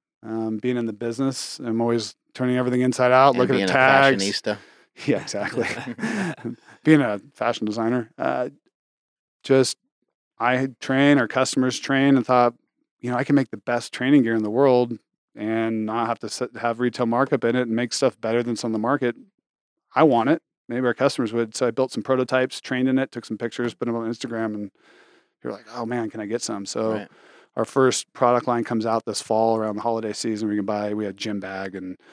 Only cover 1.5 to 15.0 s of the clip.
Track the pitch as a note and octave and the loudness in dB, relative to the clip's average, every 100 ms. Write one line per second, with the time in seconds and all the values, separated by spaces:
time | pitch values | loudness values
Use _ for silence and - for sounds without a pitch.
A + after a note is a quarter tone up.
1.5 | - B2+ A2+ A#2 A#2 G#2+ - _ - B2+ | -10 -4 -2 0 0 -4 -12 _ -6 -2
2.5 | B2+ B2 B2 B2+ B2 B2 B2+ C3+ B2 B2+ | 0 0 0 0 2 4 6 6 6 2
3.5 | B2 F#2+ C3 C3 C#3 C#3 G#2+ G2 G2 G#2 | 2 2 4 6 8 6 4 0 -2 -4
4.5 | G#2 - _ _ - - A2 - G2+ G#2 | -6 -8 _ _ -8 -2 -2 -2 -8 -6
5.5 | B2 G2 A#2+ A#2+ A#2+ A3 A3+ F3+ - A#2 | -4 -4 -6 -10 -8 -6 -4 -4 -6 -10
6.5 | B2 - - D3+ D#3 B2 G#2 - - A#2 | -12 -16 -4 4 4 4 -4 -10 -6 -4
7.5 | A#2 G#2+ G#2+ A2+ B2 A2+ - C3 C3 B2+ | -2 -4 -4 -2 -2 -4 -6 -4 -2 -6
8.5 | C#3+ _ _ _ _ _ _ _ _ - | -10 _ _ _ _ _ _ _ _ 2
9.5 | C3+ B2 - _ _ _ _ _ - A#2+ | 4 4 -2 _ _ _ _ _ -4 0
10.5 | B2+ C3+ A#2+ - C3+ C#3+ C#3+ A2+ C3 C3 | 2 0 -4 -2 4 6 6 4 0 0
11.5 | - B2+ B2 - C3+ C#3 C3+ A#2+ B2+ A#2+ | 2 0 -2 -2 2 4 4 4 4 4
12.5 | A#2+ _ _ _ _ B2 B2 C#3 C#3+ C3+ | 0 _ _ _ _ -4 -2 2 2 2
13.5 | G#2 - A#2+ - - B2+ C#3+ A2+ A2+ G#2+ | -4 -4 -4 -4 -4 4 4 4 2 0
14.5 | A2+ C#3 B2 A#2+ A2+ | 2 4 4 2 -4